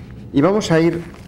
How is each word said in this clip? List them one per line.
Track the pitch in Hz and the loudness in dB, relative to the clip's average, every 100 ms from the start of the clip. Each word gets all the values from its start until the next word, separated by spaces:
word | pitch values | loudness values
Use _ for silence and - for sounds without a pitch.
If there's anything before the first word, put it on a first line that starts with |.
| - - - | -16 -16 -4
y | 139 | 2
vamos | 160 214 - | 2 2 2
a | 165 | 4
ir | 165 165 - - | 4 0 -6 -16